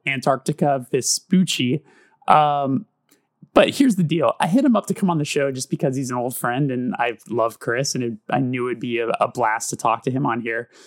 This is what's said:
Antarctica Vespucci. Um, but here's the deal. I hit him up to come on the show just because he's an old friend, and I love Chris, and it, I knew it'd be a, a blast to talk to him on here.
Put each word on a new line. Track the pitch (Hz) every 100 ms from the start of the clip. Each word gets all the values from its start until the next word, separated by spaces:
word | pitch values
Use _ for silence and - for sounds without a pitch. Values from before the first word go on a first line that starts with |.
| 139
Antarctica | 139 139 135 - 147 147 139 123
Vespucci. | 135 - - - 185 170 - 123 143 - _ _ _ -
Um, | 156 147 143 139 135 - _ _ _ _ _ -
but | - 165
here's | - 269 190
the |
deal. | 151 165 120 -
I | 170
hit | 233 277
him | 214
up | -
to |
come | 202 185
on | 160
the |
show | 147 147 139
just | 127 -
because | 165 143 131
he's | 123
an | 123
old | 123 -
friend, | 123 127 143
and | 127 123 -
I | 120 110 -
love | 117 113 113
Chris, | - 120 139
and | 127
it, | 117 107 -
I | 127
knew | 127 127 123
it'd | 120
be | 123 117
a, | 113 -
a | 113
blast | 123 113 113 -
to | 110
talk | 117 113
to | 139
him | 131 139
on | 117
here. | 117 113 - -